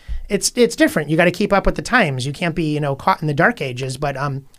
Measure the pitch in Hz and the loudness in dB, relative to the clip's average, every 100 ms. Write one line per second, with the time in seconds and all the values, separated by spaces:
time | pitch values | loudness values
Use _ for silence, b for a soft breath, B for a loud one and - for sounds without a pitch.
0 | B B B 202 - - 233 - 311 185 | B B B -2 -2 2 2 4 2 2
1 | 147 160 175 175 202 196 190 - 151 247 | 0 4 4 4 2 2 2 0 0 2
2 | 175 131 123 143 175 160 156 151 147 135 | 2 0 -4 -4 -4 -2 -2 0 -2 -2
3 | - 190 151 139 185 226 139 123 131 131 | 0 0 0 2 2 0 -6 -6 -8 -4
4 | 147 139 143 135 139 | -6 -4 -4 -6 -10